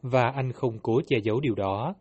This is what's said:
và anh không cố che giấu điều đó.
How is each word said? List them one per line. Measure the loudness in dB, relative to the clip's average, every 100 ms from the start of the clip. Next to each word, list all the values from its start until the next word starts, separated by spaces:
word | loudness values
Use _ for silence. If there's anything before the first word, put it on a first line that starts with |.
và | 2 2 2 0
anh | -4
không | -2 -4 -2
cố | 0 0 2
che | 0
giấu | 2 0
điều | 0 -2
đó. | -2 -2 -4 -8